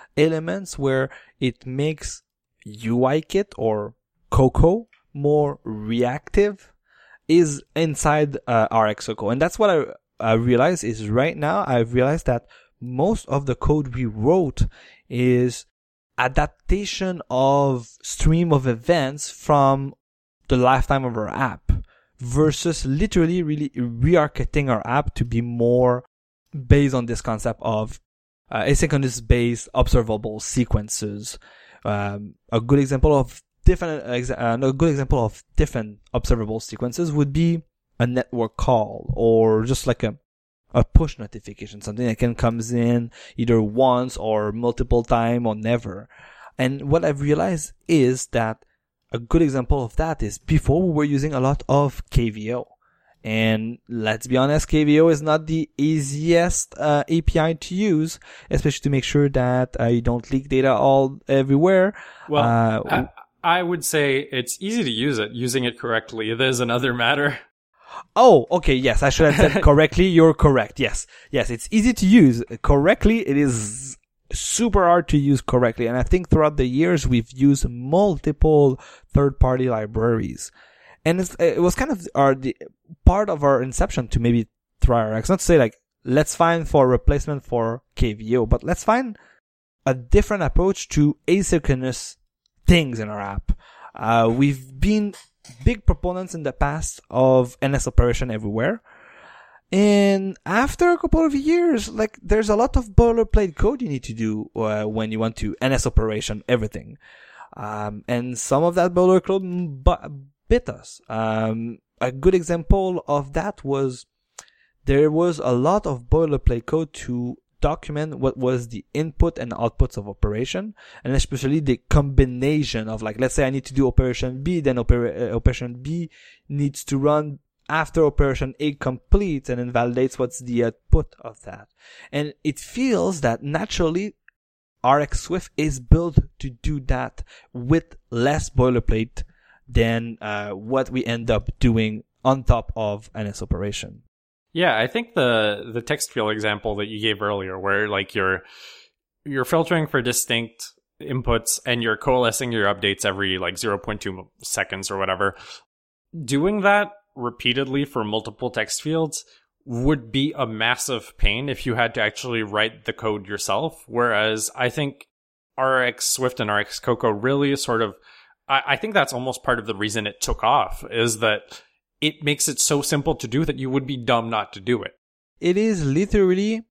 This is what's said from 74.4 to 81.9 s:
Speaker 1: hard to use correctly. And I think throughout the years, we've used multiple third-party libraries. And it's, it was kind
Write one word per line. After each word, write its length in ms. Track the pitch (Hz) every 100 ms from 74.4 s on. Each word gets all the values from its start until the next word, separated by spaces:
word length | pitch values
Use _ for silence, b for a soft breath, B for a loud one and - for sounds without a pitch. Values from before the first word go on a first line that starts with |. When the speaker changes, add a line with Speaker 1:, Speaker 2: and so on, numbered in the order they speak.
| - - 226 196
Speaker 1:
hard 240 | 175 175 -
to 100 | 147
use 220 | 139 135
correctly. 460 | - 127 123 113 117
And 80 | 123
I 80 |
think 240 | 120 185 180
throughout 280 | 160 151 147
the 80 | 127
years, 420 | 127 170 170 131
we've 240 | 123 110
used 380 | 131 139 139 127
multiple 1120 | 120 127 170 208 151 - 147 160 151 143 135 B B _
third-party 560 | 143 143 135 127 127 127
libraries. 800 | 113 107 113 113 113 107 - - b b b b b 156
And 160 | 180
it's, 140 | 180 -
it 260 | 170 127
was 140 | 175 -
kind 160 | 269